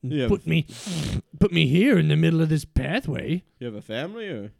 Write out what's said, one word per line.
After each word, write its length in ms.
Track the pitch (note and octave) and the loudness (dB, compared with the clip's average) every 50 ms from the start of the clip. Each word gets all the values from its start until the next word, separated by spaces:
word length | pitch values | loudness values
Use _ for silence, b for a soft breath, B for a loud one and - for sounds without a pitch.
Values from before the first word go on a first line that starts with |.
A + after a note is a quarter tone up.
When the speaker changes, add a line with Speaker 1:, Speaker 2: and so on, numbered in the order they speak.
| - | -6
Speaker 1:
and 80 | B2+ C3+ | -4 -4
Speaker 2:
Yeah. 140 | D3 C3 A#2 | -2 0 0
Speaker 1:
put 180 | G3+ G3 - D#3+ | 0 0 0 0
me, 180 | D#3+ E3 D3+ B B B B G#3+ F3+ E3 D3 B2+ B B - _ - C#3+ | 0 0 0 B B B B -8 -6 -6 -4 -4 B B -6 _ 0 2
put 120 | F#3 G#3 | 2 2
me 160 | F3 - E3 C3+ | 4 2 2 4
here 300 | C3+ E3+ G#3 C#4 C4 F3+ | 4 4 4 4 4 4
in 100 | D#3 D3+ | 4 4
the 80 | D3 | 4
middle 260 | D3+ D#3+ D#3+ E3 D#3+ | 4 4 4 4 2
of 80 | E3 D#3 | 2 2
this 160 | D#3 D#3 - | 0 -2 -2
pathway. 800 | - _ - B2+ C#3+ E3 A#3+ - - C#3+ - - - D#3+ F3+ - _ _ _ | 0 _ -2 0 0 -2 -4 -4 -4 -6 -6 -4 -4 -4 -4 -4 _ _ _
Speaker 2:
You 60 | B2 A#2+ | -12 -12
have 80 | G#2+ | -10
a 60 | G#2 | -12
family, 460 | G2+ - A2 A#2 C#3+ F3 G#3 A#3 A3+ G3+ | -12 -8 -8 -6 -6 -8 -10 -12 -10 -10
or? 240 | E3 A2+ G2 G#2+ G#2 _ | -10 -10 -10 -12 -16 _